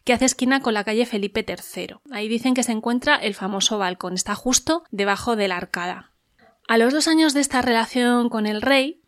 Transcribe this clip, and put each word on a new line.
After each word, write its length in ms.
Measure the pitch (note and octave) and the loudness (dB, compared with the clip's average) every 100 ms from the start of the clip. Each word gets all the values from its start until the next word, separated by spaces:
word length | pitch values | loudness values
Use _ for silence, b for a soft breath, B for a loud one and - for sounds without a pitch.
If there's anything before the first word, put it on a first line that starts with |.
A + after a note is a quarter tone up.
que 80 | - | 0
hace 120 | A#3 | 2
esquina 360 | B3+ - B3+ C4+ | 2 0 0 0
con 140 | B3+ | 0
la 100 | G#3+ | -2
calle 220 | G3+ A3 A#3+ | -2 0 0
Felipe 380 | G#3+ G3+ G#3+ | -2 -4 -4
tercero. 580 | G#3 F3+ - - F3+ - - | -6 -8 -10 -12 -12 -14 -12
Ahí 180 | A#3 G#3+ | -8 -4
dicen 260 | A3+ B3+ | 0 2
que 100 | B3+ | 2
se 80 | B3 | 0
encuentra 420 | A3 A3+ A#3+ C4+ | -2 -2 -2 0
el 200 | D4 G#3+ | 0 0
famoso 440 | G3+ F#3+ G3 G3 G#3 | -6 -6 -2 -2 0
balcón, 360 | F#3 F#3 F#3 | -2 -4 -6
está 200 | F3+ - | -6 -4
justo 480 | G#3 B3 B3+ - E4 - | -4 0 0 2 -2 -2
debajo 460 | G3 G3+ G3 - A3+ | -4 -2 -2 -2 0
de 120 | G3 | 0
la 80 | F3+ | -2
arcada. 540 | F3+ - F3 F#3+ - _ _ _ b b - | -6 -6 -6 -8 -14 _ _ _ b b 0
A 100 | A3+ | 4
los 160 | B3 | 4
dos 140 | D4 D#4 | 4 2
años 260 | D#4+ D#4+ | 4 4
de 60 | C#4 | 4
esta 220 | C#4 C4 | 0 0
relación 640 | B3 A3+ A3+ B3+ B3 A#3+ A#3+ | 2 2 0 0 2 2 2
con 180 | A3+ G#3+ | 0 -2
el 140 | G#3+ | -2
rey, 400 | A#3 C#4 C4 E4+ | 2 2 2 -4